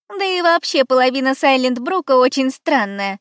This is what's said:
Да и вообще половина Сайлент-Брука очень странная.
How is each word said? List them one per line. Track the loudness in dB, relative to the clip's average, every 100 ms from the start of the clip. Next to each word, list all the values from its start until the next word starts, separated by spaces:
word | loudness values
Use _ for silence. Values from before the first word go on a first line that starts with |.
| -12
Да | -6
и | -2 0
вообще | 2 0 0 -2
половина | 2 2 2 0 -2
Сайлент-Брука | 0 2 2 0 -2 -4 -4 2 2
очень | 2 0 -2
странная. | -4 -2 -2 -2 -6 -8 -8